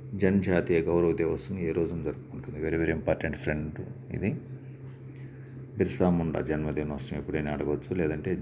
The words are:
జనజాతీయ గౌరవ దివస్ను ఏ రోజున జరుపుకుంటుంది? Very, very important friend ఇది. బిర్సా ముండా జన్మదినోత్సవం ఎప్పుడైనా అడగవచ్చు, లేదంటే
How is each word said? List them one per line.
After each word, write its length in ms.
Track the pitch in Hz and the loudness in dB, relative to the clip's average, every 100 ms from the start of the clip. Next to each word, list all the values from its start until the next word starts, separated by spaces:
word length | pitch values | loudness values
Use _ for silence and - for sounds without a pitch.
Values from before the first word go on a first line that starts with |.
| - 98 | -8 2
జనజాతీయ 580 | 95 98 92 87 85 82 82 | 4 6 6 4 6 4 4
గౌరవ 220 | 85 85 82 | 4 4 4
దివస్ను 400 | 80 80 - 95 82 | 2 0 -4 -4 0
ఏ 20 | 82 | 2
రోజున 240 | 82 85 76 | 0 0 -4
జరుపుకుంటుంది? 500 | 67 - 67 - 73 | -6 -10 -12 -10 -4
Very, 160 | 80 82 | 0 2
very 120 | 82 80 | 2 2
important 400 | 82 80 82 73 | 0 0 0 -2
friend 360 | - 76 76 73 - - - - | -2 -2 -4 -6 -10 -10 -8 -2
ఇది. 140 | 98 151 - - - - - - - - - - - - - - | -2 -2 -6 -12 -14 -14 -14 -14 -14 -14 -14 -14 -14 -14 -10 0
బిర్సా 300 | 90 - 90 87 | 0 4 4 6
ముండా 240 | 82 76 - | 2 0 0
జన్మదినోత్సవం 680 | 76 76 73 76 71 - 73 | -2 0 -2 -2 -4 -6 -6
ఎప్పుడైనా 300 | 69 78 76 71 | -2 -2 -2 -2
అడగవచ్చు, 340 | 73 73 - 92 | 0 -2 -2 0
లేదంటే 300 | 80 78 85 82 | 0 0 -2 -4